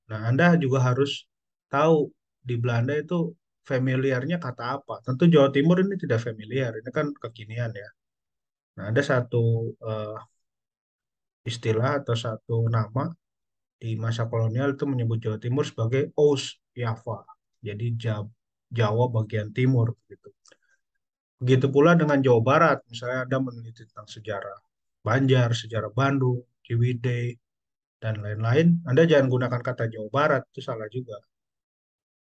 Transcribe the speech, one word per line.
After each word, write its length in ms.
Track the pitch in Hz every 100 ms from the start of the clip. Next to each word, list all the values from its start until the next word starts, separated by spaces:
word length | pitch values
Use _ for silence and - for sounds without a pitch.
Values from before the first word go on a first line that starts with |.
| _
nah 160 | 107 110
Anda 300 | 131 175 170
juga 240 | 135 131
harus 480 | 127 123 143 - - _ _ _ _
tahu 400 | 139 156 160 147 - _ _
di 120 | 127 120
Belanda 400 | 120 117 123 147
itu 320 | 151 175 170 - _ _
familiarnya 800 | - 135 131 131 135 127 135 175
kata 360 | 131 123 120 131
apa. 240 | - 107 -
Tentu 200 | 127 175
Jawa 200 | 160 139
Timur 280 | 139 156 180
ini 120 | 190 190
tidak 240 | 143 113 117
familiar, 440 | 110 107 127 127 113
ini 120 | 113
kan 200 | 156 147
kekinian 560 | 143 117 113 107 113 117
ya. 160 | 104 104 _ _ _ _ _ _ _ _ -
Nah, 60 | 98
ada 120 | 120
satu, 720 | 143 131 120 120 117 113 113 - 113
eh, 320 | 110 107 110 - _ _ _ _ _ _ _ _ _ _ _ -
istilah 560 | 113 113 110 127 147
atau 120 | 143 117
satu 480 | 117 110 - 117 113
nama 400 | 117 107 117 156 165 _ _ _ _ _ _
di 160 | 117
masa 320 | 113 113 117 117
kolonial 440 | 117 113 117 143
itu 100 | 135 147
menyebut 320 | 131 117 113
Jawa 160 | 113 107
Timur 240 | 120 131
sebagai 480 | - - 117 131 156 -
Oost-Java, 1040 | 147 139 - - _ - 120 113 - 104 - - _ _
jadi 240 | 107 104 120 113
Ja-, 320 | 117 104 98 - _ _ _
Jawa 380 | 117 107 110 123
bagian 360 | 117 104 110 104
timur 400 | 107 127 123 113 113 _
gitu. 200 | - - _ _ _ _ _ _ _ _ _ _ _
Begitu 280 | 123 127 143
pula 240 | 131 151
dengan 240 | 170 151 143
Jawa 200 | 131 120
Barat, 360 | 117 147 170 135 -
misalnya 360 | 117 123 127 127
Anda 120 | 135 131
meneliti 360 | 120 117 113 110
tentang 240 | - 107
sejarah 480 | - 107 101 101 98 _ _ _ _ 107
Banjar, 480 | 123 135 131 120
sejarah 360 | 117 113 110 104
Bandung, 480 | 107 135 139 127 123 - _ _
Ciwidey, 720 | 117 123 123 123 120 120 120 _ _ _ _ _ _
dan 160 | 113 107
lain-lain, 640 | 104 107 113 135 170 170
Anda 240 | - 127 170
jangan 240 | 147 131
gunakan 320 | 127 123 123
kata 240 | 131 123 113
Jawa 220 | 113 107
Barat, 320 | 135 151 135 -
itu 80 | -
salah 320 | 127 117 107
juga. 240 | 127 120 101 _ _ _ _ _ _ _ _ _ _